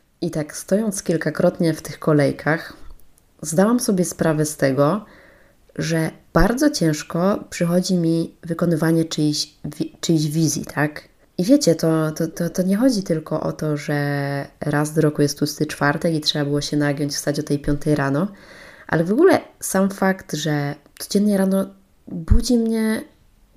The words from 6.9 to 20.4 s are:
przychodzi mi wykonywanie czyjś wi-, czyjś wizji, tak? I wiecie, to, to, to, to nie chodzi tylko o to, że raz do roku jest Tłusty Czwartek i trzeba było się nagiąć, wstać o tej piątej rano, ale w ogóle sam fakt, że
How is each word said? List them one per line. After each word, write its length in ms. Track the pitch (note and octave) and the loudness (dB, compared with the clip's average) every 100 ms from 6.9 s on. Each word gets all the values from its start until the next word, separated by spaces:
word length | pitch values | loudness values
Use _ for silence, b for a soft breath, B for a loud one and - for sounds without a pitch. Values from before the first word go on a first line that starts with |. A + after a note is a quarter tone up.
| D3+ - E3 F#3 G#3 - | 0 -4 -2 0 0 -6
przychodzi 460 | - E3+ F3 F3+ F3+ | -4 0 0 2 0
mi 400 | E3 E3 E3 - | 2 0 -2 -8
wykonywanie 600 | E3+ E3 F3 D#3+ D#3+ E3 | -10 -2 0 2 2 2
czyjś 500 | D#3+ - D3+ D3 - _ | 0 0 0 0 -6 _
wi-, 320 | D3+ - - - | -12 -8 -8 -6
czyjś 280 | - D#3+ D3+ | 0 2 2
wizji, 360 | D#3 D#3 D3 | 0 0 0
tak? 440 | - - D3+ D3+ - _ _ - | -6 -2 -2 -4 -16 _ _ -4
I 60 | |
wiecie, 300 | F#3 C#4+ A3+ | 4 4 4
to, 380 | E3 E3 D#3+ D#3 | 2 2 0 0
to, 160 | D#3 E3 | -2 -6
to, 220 | - E3+ | -4 -4
to 120 | E3 | -2
nie 140 | F#3 G3+ | 0 2
chodzi 260 | C4 G#3+ | 2 2
tylko 380 | F#3 D#3+ D#3 D#3 | -2 -4 -2 -4
o 120 | D#3+ | -4
to, 240 | D3+ D#3 D3 | -4 -4 -4
że 200 | D3 D3 C#3+ C#3+ C#3 C#3+ C#3 _ | -2 -2 -2 -2 -4 -6 -8 _
raz 340 | D3 C#3+ D3+ | -2 0 0
do 60 | D#3 | 2
roku 220 | D3+ D3+ | 2 2
jest 160 | C#3+ - | 0 0
Tłusty 280 | D3 - D3+ | -4 -2 -4
Czwartek 480 | - C#3+ D3 F3 | 0 0 0 -2
i 60 | D#3+ | -2
trzeba 240 | D3+ D3+ | -2 -2
było 160 | C#3+ C#3+ | -2 -2
się 160 | C#3+ D3 | -2 0
nagiąć, 360 | D3 C#3+ C#3+ | 0 0 -4
wstać 260 | - - C#3+ | -4 -4 -4
o 20 | |
tej 160 | D3 D3 | -2 -2
piątej 360 | D3+ D3 D#3 | 0 -2 0
rano, 340 | D3 C#3 C#3 G3+ B B B B B - | 0 0 0 -2 B B B B B -2
ale 180 | D#3 | 0
w 80 | E3 | 2
ogóle 280 | A3+ F#4 D4 - _ | 4 6 4 0 _
sam 300 | - F#3+ G3 | -4 0 0
fakt, 420 | G3 F#3+ F#3+ - | 2 0 0 -6
że 420 | D3+ | -6